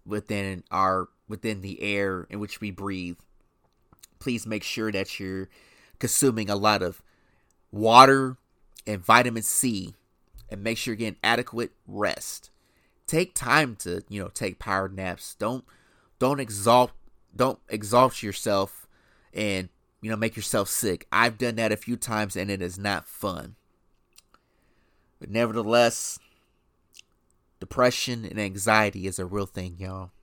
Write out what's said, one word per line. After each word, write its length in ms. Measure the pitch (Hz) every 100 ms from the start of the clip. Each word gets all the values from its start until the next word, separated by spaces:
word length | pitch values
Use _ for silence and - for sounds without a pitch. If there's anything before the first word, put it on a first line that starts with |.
| -
within 580 | 104 - 104 98 92 -
our, 380 | 90 95 95 90 _ -
within 320 | 104 117 104
the 220 | 98 95
air 440 | 104 101 98 92 -
in 100 | 104
which 220 | 104 -
we 80 | 107
breathe. 480 | 92 98 92 87 87 _ _ _ _ _ _ _ _ - -
Please 280 | - 117 113
make 180 | 107
sure 260 | - - 110
that 300 | 101 98 -
you're 300 | 98 95 95 - _ _ _ -
consuming 500 | 123 - 139 110 104
a 80 | 101
lot 260 | 107 104
of 200 | 90 - _ _ _ _ _ _ _
water 680 | 101 110 120 135 135 131 131 _ _ _ - -
and 180 | 104
vitamin 380 | 87 117 123 113
C, 520 | 107 - 127 104 92 - _ _ _ - -
and 140 | 98
make 160 | 104 113
sure 160 | -
you're 20 | 107
getting 240 | 110 92
adequate 500 | 104 117 127 113 120 _ -
rest. 640 | 151 104 - - - - _ _ _ _ _ -
Take 280 | 160 180
time 420 | - 131 143 143 107
to, 260 | - 87 -
you 140 | 104
know, 60 | 90
take 300 | - 101 87
power 300 | - 98 95
naps. 460 | 95 92 87 -
Don't, 280 | - 107 127 - _ _ _ _ -
don't 220 | 127 139
exalt, 520 | 120 101 104 123 123 - - _ _ -
don't 220 | 127 - -
exalt 540 | 107 104 120 127 -
yourself 640 | 107 98 - 98 98 - - _ _ _ _
and, 340 | - 104 95 92 _ _ _
you 100 | 110
know, 60 | 107
make 200 | 113 110
yourself 340 | 101 110 98
sick. 360 | - 107 87 -
I've 240 | 98 120 113
done 200 | 123 113
that 160 | 113
a 40 | 110
few 200 | - 120
times 380 | - 110 107
and 160 | 90 98
it 120 | 98
is 160 | 90 92
not 280 | 101 92 -
fun. 500 | - 104 85 - - _ _ _ _ _ _ _ _ _ _ _ _ _ _ _ _
But 100 | 92
nevertheless, 880 | 107 117 110 107 117 117 - - - _ _ _ _ _ _ _ - - _ _ _ _ -
depression 640 | 98 - 123 123 - 117
and 160 | 110 104
anxiety 640 | 101 95 110 110 104 98 95
is 120 | 92
a 80 | 92
real 200 | 101 95
thing, 300 | - 90 87
y'all. 340 | 92 95 92 _